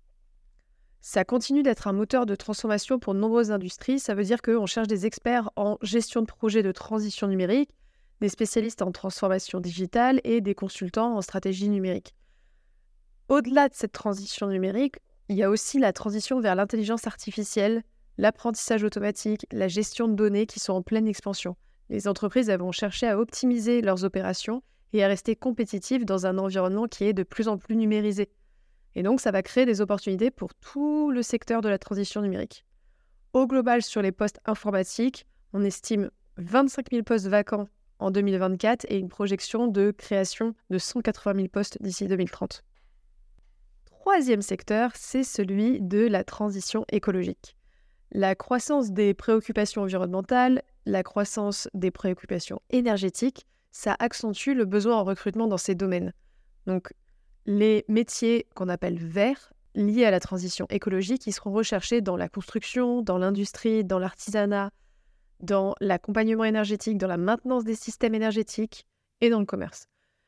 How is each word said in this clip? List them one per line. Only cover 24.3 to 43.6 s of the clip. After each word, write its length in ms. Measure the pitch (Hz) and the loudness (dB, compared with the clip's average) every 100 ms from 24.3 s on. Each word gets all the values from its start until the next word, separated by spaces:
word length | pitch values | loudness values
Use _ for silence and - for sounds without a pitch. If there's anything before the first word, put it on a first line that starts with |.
| 185 - 240 - _ _ | -4 -4 -8 -10 _ _
et 100 | 214 | 2
à 60 | 196 | 4
rester 300 | 196 - 220 | 2 0 -2
compétitives 640 | 262 226 226 202 - 254 | -2 -2 -2 -4 -2 -2
dans 220 | 226 190 185 | 0 0 0
un 120 | 185 | 0
environnement 500 | 196 190 185 196 233 | 0 0 0 0 -2
qui 180 | - 196 | 0 0
est 80 | |
de 100 | 196 | 0
plus 240 | 185 - 220 | -2 -2 -2
en 100 | 208 | -2
plus 200 | - 220 | -2 0
numérisé. 540 | 220 214 208 196 202 _ _ _ _ _ _ - | 2 2 2 0 -4 _ _ _ _ _ _ -2
Et 60 | |
donc, 200 | 180 254 | 2 2
ça 100 | 233 | 2
va 100 | 190 | 0
créer 240 | 185 - 254 | 0 2 4
des 140 | 202 | 4
opportunités 500 | 202 202 - 190 233 | 0 0 -2 0 0
pour 240 | - - - | -2 -8 -12
tout 540 | - 277 294 302 294 | -12 -4 0 2 2
le 140 | 254 | 0
secteur 380 | 233 233 - 233 | 0 -4 0 0
de 80 | 214 | 2
la 100 | 196 | 0
transition 420 | - 202 202 214 | -2 -4 -4 -2
numérique. 440 | 202 185 - - _ _ _ _ _ _ _ | -2 -2 -6 -12 _ _ _ _ _ _ _
Au 160 | 254 262 | 2 4
global, 340 | 262 247 240 | 4 4 2
sur 200 | 220 220 | 2 0
les 100 | 196 | 0
postes 300 | 190 208 - - | 2 -2 -2 -4
informatiques, 800 | 214 208 196 185 - 247 - - _ _ | -2 0 0 0 0 0 -2 -12 _ _
on 100 | 196 | 0
estime 480 | 202 185 - 214 202 - _ - | 0 -2 -2 -2 -2 -6 _ -14
vingt-cinq 560 | 170 233 277 - 247 | 0 2 4 0 -2
mille 140 | 240 220 | -2 2
postes 220 | 226 190 | 0 2
vacants 420 | 208 202 208 202 _ _ _ | 2 2 -2 -6 _ _ _
en 120 | 196 | -2
deux 100 | 190 | 2
mille 160 | 202 190 | 2 2
vingt-quatre 480 | 185 185 214 240 - | 0 2 2 0 0
et 80 | 196 | -4
une 120 | 185 | -4
projection 580 | - 202 196 - 226 240 | -4 -2 -2 -2 -2 0
de 240 | 202 202 | 4 2
création 640 | 208 - 196 190 - 226 226 _ | 0 -2 0 0 -2 -4 -4 _
de 80 | 185 | -4
cent 220 | - 247 | -2 -2
quatre-vingt 340 | 226 208 - | -2 -2 -2
mille 160 | 196 185 | -2 -2
postes 320 | - 202 - | -2 -4 -6
d'ici 260 | 202 180 196 | -8 -6 -2
deux 100 | 185 | 0
mille 120 | 175 | -2
trente. 360 | - 185 - - _ _ _ _ _ - - _ _ | -4 -10 -10 -20 _ _ _ _ _ -20 -20 _ _